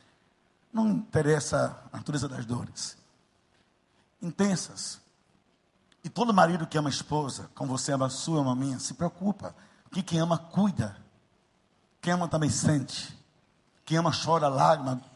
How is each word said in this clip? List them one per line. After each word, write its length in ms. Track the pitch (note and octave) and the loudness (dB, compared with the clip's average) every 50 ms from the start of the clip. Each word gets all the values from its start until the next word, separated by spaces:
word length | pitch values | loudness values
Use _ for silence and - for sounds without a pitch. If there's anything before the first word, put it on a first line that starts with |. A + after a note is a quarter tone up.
| _ _ _ _ _ _ _ _ _ _ _ _ _ _ | _ _ _ _ _ _ _ _ _ _ _ _ _ _
Não 160 | - A3 A3 G#3+ | -2 0 2 2
interessa 960 | F#3+ E3 - - - D#3 D3 D3 D#3 C#3+ - - D3+ C#3 B2+ B2 - - - - | 2 0 -2 0 0 2 4 4 2 2 2 0 0 0 0 -2 -4 -8 -18 -14
a 60 | - | -14
natureza 320 | - - - C#3+ C#3+ D3 C#3 | -12 -8 -4 -4 -2 -4 -4
das 160 | B2+ B2 A#2+ | -6 -8 -6
dores. 540 | A2 B2 A#2+ G#2 - - - - - - _ _ _ _ _ _ _ _ _ _ _ _ _ _ _ _ _ _ _ _ _ _ _ _ - | -6 -6 -6 -6 -10 -10 -10 -12 -12 -12 _ _ _ _ _ _ _ _ _ _ _ _ _ _ _ _ _ _ _ _ _ _ _ _ -10
Intensas. 800 | - E3+ - - G3 G3+ F#3 - - - - - - - - - _ _ _ _ _ _ _ _ _ _ _ _ _ _ _ _ _ _ _ _ - | -10 -6 -2 0 2 2 2 0 -4 -6 -12 -12 -12 -12 -12 -14 _ _ _ _ _ _ _ _ _ _ _ _ _ _ _ _ _ _ _ _ -14
E 60 | D#3 | -8
todo 240 | - F3+ A#3+ A#3 G#3 | -2 0 2 4 6
marido 320 | F#3 E3+ E3+ F3+ E3 D#3+ | 6 6 6 4 0 -2
que 100 | - - | -2 0
ama 120 | D#3 D3+ C#3 | 0 0 0
a 20 | |
esposa, 600 | A#2+ - - - D3 D3+ D3 B2+ - - - - - | -2 -4 -4 -2 -2 -2 -2 -2 -6 -10 -12 -14 -10
como 220 | - C#3 C3 C3 | -8 -6 -4 -4
você 160 | B2+ - - | -4 -2 -2
ama 140 | C#3 C3 C3 | 0 0 0
a 40 | B2+ | 0
sua, 300 | - - - E3 E3 D3+ | -2 -4 -4 0 0 2
ama 120 | C#3 B2+ | 2 2
a 20 | B2 | 0
minha, 240 | B2+ C3+ C#3 B2+ - | 0 -2 -4 -4 -6
se 160 | - - - | -8 -8 -6
preocupa. 600 | - E3+ E3 - - F#3 G#3 - - - - - - - - _ _ _ | -4 -4 -4 -4 -2 -2 -2 -2 -4 -6 -14 -14 -16 -20 -20 _ _ _
Porque 180 | - - F#3+ | -8 -6 -6
quem 180 | - - E3+ D#3+ | -4 -2 0 0
ama, 160 | E3 E3+ E3 | 2 2 0
cuida. 600 | D#3 - - - F3+ G#3 G3+ D3 A#2 A2 G#2 - - - - _ _ _ _ _ _ _ _ _ _ _ _ _ _ _ _ _ _ | -2 -2 -2 0 2 2 2 2 0 -4 -4 -6 -12 -20 -20 _ _ _ _ _ _ _ _ _ _ _ _ _ _ _ _ _ _
Quem 100 | - F3 | -2 0
ama 160 | F3 F3+ F3 D3+ | 0 0 0 0
também 220 | - D#3 D#3 C3+ | 0 0 2 2
sente. 680 | A2+ - - D#3+ D3+ C#3 A#2+ - - - - - - - _ _ _ _ _ _ _ _ _ _ _ _ - | 2 2 4 4 4 2 0 -4 -8 -10 -10 -12 -16 -20 _ _ _ _ _ _ _ _ _ _ _ _ -4
Quem 120 | - D#3 | 0 2
ama 160 | E3 E3 D#3 | 2 2 2
chora 340 | - - - C#3+ E3 E3 D3+ | 0 0 0 2 2 4 4
a 40 | C#3+ | 2
lágrima 500 | C3+ C3+ D#3+ E3 D#3+ D3 C3 C3 B2+ B2 - - - | 4 4 6 6 4 4 2 -2 -4 -4 -6 -12 -20